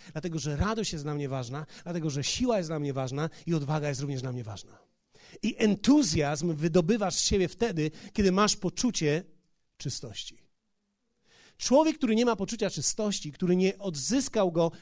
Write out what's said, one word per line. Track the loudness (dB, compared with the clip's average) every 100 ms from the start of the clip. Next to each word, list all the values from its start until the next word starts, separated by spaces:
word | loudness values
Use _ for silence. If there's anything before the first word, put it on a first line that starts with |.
| -12
dlatego | -8 -6 -4
że | -4 0
radość | 0 0 -4
jest | -4 -4
dla | -4
mnie | -4
ważna, | -6 -6 -10 -12 -14
dlatego | -8 -4 -2
że | -2
siła | -4 0 0 0
jest | -2
dla | -4
mnie | -2
ważna | -2 -4 -4 -4 -6 -2
i |
odwaga | -2 0 -2 -2
jest | -4
również | -4 -4
dla | -6
mnie | -8
ważna. | -10 -12 -16 -20 _ _ _ _ -20 -4
I | -4 2
entuzjazm | 2 4 6 6 6 2 0 0 -2 0
wydobywasz | 2 4 4 2 0 0
z |
siebie | 0 2 0
wtedy, | 0 -2 0 -4 -6 -6
kiedy | 2 4
masz | 4 2 0
poczucie | -4 -2 -2 0 0 0 -4 _ _ _ _ _
czystości. | -8 -8 -10 -12 -14 -18 _ _ _ _ _ _ _ _ _ _ -20 -8
Człowiek, | 4 6 6 2
który | 2 4
nie | 2
ma | 0
poczucia | -4 -4 -4
czystości, | -2 -4 -2 -2 -4 -8
który | -2 2 4
nie | 2 0
odzyskał | -6 -6 -2 0 0 0 2
go, | 2 0 -2